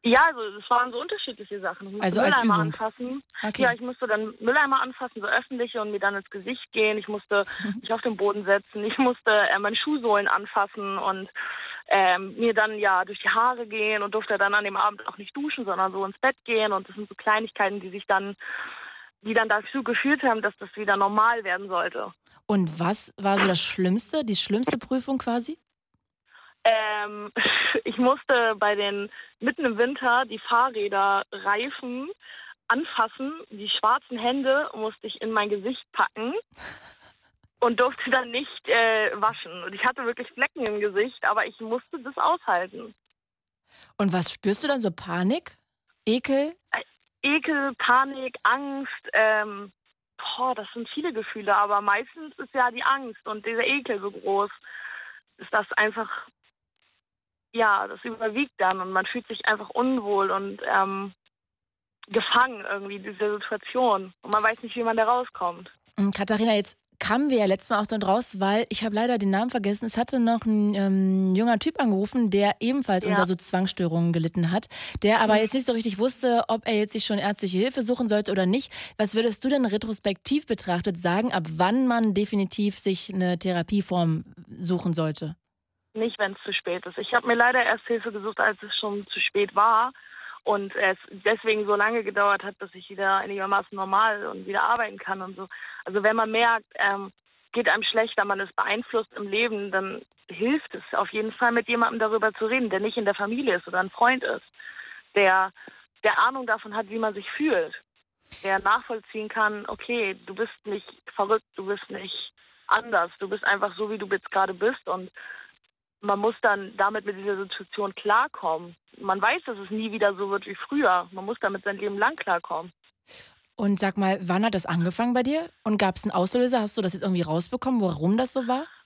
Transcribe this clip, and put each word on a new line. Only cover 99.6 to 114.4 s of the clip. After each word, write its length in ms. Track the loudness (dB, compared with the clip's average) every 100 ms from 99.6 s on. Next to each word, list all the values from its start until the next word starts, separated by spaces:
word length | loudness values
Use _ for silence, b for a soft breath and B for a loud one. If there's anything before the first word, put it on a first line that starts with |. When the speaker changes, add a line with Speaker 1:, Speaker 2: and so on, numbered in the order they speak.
| -2
Speaker 1:
dann 300 | -2 -2 -8 -14 _ -18
hilft 440 | -2 0 0 -2
es 80 | -14 -4
auf 180 | -2 -2
jeden 200 | -2 -4
Fall, 200 | 0 2
mit 140 | 2 0
jemandem 300 | 0 0 0
darüber 340 | 0 2 0
zu 120 | 0 -2
reden, 240 | 0 0
der 100 | 0
nicht 160 | -2 -2
in 60 | -2
der 80 |
Familie 420 | -2 -2 -2 0 0
ist 100 | -2
oder 140 | -2
ein 100 | -2
Freund 320 | 2 4 4
ist, 220 | -2 -6 _ _ B B B B _ 4
der, 360 | 6 4 2 -4 B B B _
der 140 | 0 4
Ahnung 280 | 2 2 -2
davon 300 | -2 -2 -6
hat, 120 | -4
wie 80 | -2
man 160 | -2
sich 140 | -2 -10
fühlt, 440 | -2 0 2 0 -6 _ _ _ _ _ -10
der 140 | -2 0
nachvollziehen 680 | 2 2 0 -10 -8 -10 -6
kann, 360 | 0 0 0 -8
okay, 480 | -12 -6 -2 -2 -4 -12
du 80 |
bist 180 | -6 -6 -6
nicht 220 | -8 -8 -10 -20 -18 -4
verrückt, 300 | 0 0 _ -12
du 100 | -6
bist 240 | -6 -8
nicht 420 | -12 -10 -10 -10 _ b b b
anders, 420 | 0 2 0 0 -4
du 100 | -8
bist 140 | -4
einfach 300 | -2 0 -2 -4
so, 140 | -6
wie 80 | -6
du 80 | -4
jetzt 240 | -4 -2
gerade 240 | 0